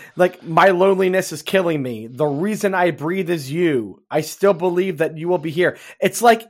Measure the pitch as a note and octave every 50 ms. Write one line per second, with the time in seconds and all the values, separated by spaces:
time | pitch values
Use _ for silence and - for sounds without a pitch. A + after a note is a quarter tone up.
0 | - - _ - F3+ F#3 - - - E3+ E3 E3+ E3+ G3 F#3 F3 F#3+ G3 G3 F#3
1 | F#3+ F#3 F#3 F#3+ F#3 - D#3+ D3 - - - F#3+ F3+ E3+ D#3+ D3 C3 B2+ A#2+ G#2+
2 | A2+ A2+ C3 A#2+ D3+ D3+ C#3 C#3 F#3 G#3+ G#3+ - G#3 G3+ F#3+ F#3 F3+ F3 D3+ -
3 | C#3 D#3+ F#3 F#3+ F3+ D#3+ F3 D#3+ C3+ C3 D3 E3+ F3+ E3 D3 B2 A2 G2 - -
4 | _ _ C3 D#3 D3+ - - - F#3+ G3 G3 D#3 F3+ F#3 F3 F3+ G3 F#3+ F3 C#3+
5 | E3 D#3 D#3 D#3 D#3+ F3 F3+ E3+ D3 E3 C#3 E3+ F3+ D3+ - - - - - _
6 | - F#3 F#3 - A3 A#3+ A3+ A3+ -